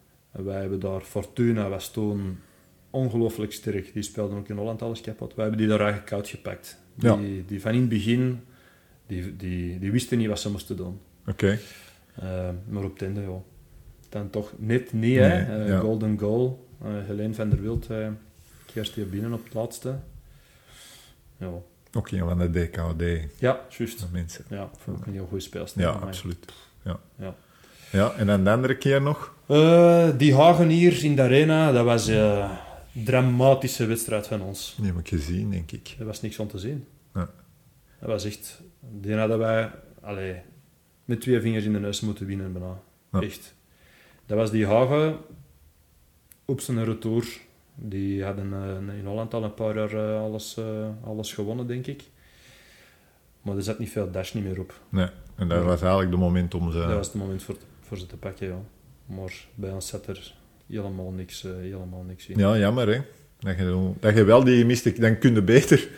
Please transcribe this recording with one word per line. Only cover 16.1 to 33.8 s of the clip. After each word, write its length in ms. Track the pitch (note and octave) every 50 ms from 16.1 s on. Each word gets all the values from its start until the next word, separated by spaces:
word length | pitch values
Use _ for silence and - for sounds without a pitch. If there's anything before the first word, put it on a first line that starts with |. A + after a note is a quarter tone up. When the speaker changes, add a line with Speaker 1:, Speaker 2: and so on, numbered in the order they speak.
| G#2 G2+
Speaker 1:
goal. 480 | G#2 G#2 A2 A#2+ B2+ B2+ C3 - - - - -
Eh, 60 | - G#2+ G#2 G#2 G2
Helene 280 | G#2 G#2 G#2 G#2+ A2 G#2
van 160 | A2 G#2+ G#2
der 120 | G#2 G2
Wilt, 280 | G2 A2 A#2 A#2+ - -
eh, 180 | A2+ A2 G#2+ G#2+ G#2+ G#2+ - - _ - - - - - - - -
keert 160 | A2+ G#2 -
hier 200 | - A2 G2+ F2+
binnen 240 | F#2+ G2+ A2 A#2 A#2+
op 100 | A2+ A#2
het 100 | - -
laatste. 420 | A2 A#2 A#2 - - - C3 C3 C#3 - - - - - - - - - _ _ _ _ - - - - - - - - - - _ _ _ -
Ja. 120 | - F#2 F2+ F2 F2 F2 _ _ _ _ _ -
Speaker 2:
Ook 160 | A2 G2 -
een 100 | G2+ F#2
van 180 | F2 E2+ F2
de 120 | F2 F2 E2+ E2 F2 E2+
D 20 | E2
K 60 | - F2 E2+ E2+ E2
D. 60 | D#2+ E2+ E2+ E2+ D#2+ D#2 D2+ - -
Speaker 1:
Ja, 200 | C3 B2 C3 - - - -
juist. 220 | - A#2 A2+ - -
Speaker 2:
Van 100 | G2+ F2
mensen. 340 | F2 F2+ E2+ E2 - - - -
Speaker 1:
Ja, 200 | G2 G2 G2 - -
vond 220 | - - - F#2+ F#2
ik 60 | -
een 80 | G#2 G2
heel 120 | F#2+ F#2
goede 180 | F2 G2+ F#2+ -
speelster. 380 | - - F2+ E2+ - - G2+
Speaker 2:
Ja, 100 | F2+ E2
Speaker 1:
Amai. 140 | - F#2+ F#2+
Speaker 2:
absoluut. 400 | G2 F#2 F2 - F2+ F2 - - - - - - _ _ _ -
Ja. 160 | F#2 D#2+ - - - _
Speaker 1:
Ja. 200 | - G2 F#2+ - - _ _ _ _ _ - - - - -
Speaker 2:
Ja, 220 | - G2 G#2 - -
en 140 | - G#2+
dan 160 | G2+ G2+ G2 F#2+
de 60 | G2
andere 280 | A2 B2 B2+ B2+ A#2+
keer 240 | - - C#3 C3+ C#3
nog? 320 | C#3 C#3+ D3+ - - - - - _
Speaker 1:
Eh, 640 | - C#3+ D3+ D#3 D#3+ E3+ E3+ E3+ E3+ E3+ E3+ E3+ E3 C3+
die 180 | A#2 D3 D3+ C3
Hagen 320 | C3+ D#3 E3+ E3+ D#3+ E3+ D#3+
hier 340 | D#3+ E3+ F3 F3 F3 A#2+ C3
in 120 | D3+ C#3+
de 60 | C3
arena, 500 | C3 A#2+ B2+ C#3+ D#3 D#3 D#3+ D#3 D#3+ D3+
dat 140 | B2+ B2 A#2
was, 220 | A#2+ A#2 A2+ G2+
eh, 440 | A2 A2 G#2+ G#2+ G#2 G2+ G2+ G2+ G2 F#2+ - - - - - - - -
een 80 | B2+ G#2+
dramatische 840 | B2+ C3 B2+ C3 B2+ B2 B2 C3 C#3 C3+ C3 - B2 - -